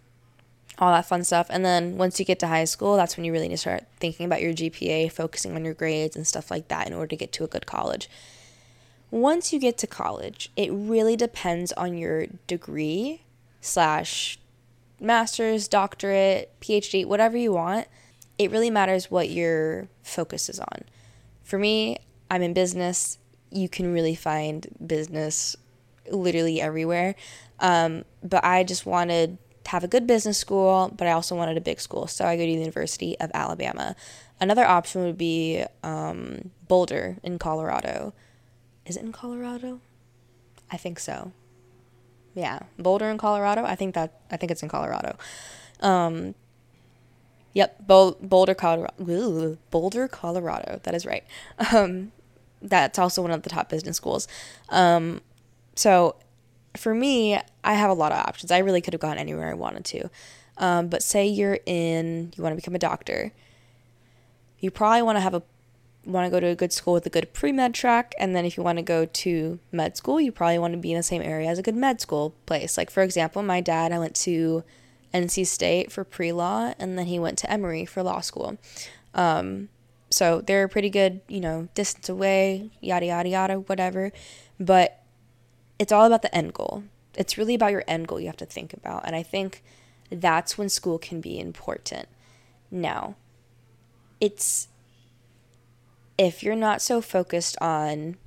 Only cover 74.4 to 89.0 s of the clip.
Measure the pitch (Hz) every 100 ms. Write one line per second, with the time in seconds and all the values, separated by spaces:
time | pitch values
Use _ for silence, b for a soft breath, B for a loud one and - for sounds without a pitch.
74.4 | 165 160 165 b b b b 180 175 -
75.4 | 185 - 175 175 - - 190 - 170 170
76.4 | 175 208 233 - 185 185 175 175 165 -
77.4 | - 214 190 160 175 - 180 180 170 -
78.4 | - - B B B B B - 175 160
79.4 | 185 196 202 _ _ _ - - 175 165
80.4 | - 196 196 214 202 202 190 185 - 202
81.4 | 170 160 170 - 202 - - 185 196 190
82.4 | 196 190 214 - - 180 175 170 180 190
83.4 | 190 190 190 190 185 185 196 - B B
84.4 | B B 180 185 180 - _ _ _ _
85.4 | _ _ _ - 202 208 226 226 208 175
86.4 | 156 - 50 - 202 _ _ - 190 -
87.4 | 214 240 214 202 - 165 160 165 175 160
88.4 | - - - - - -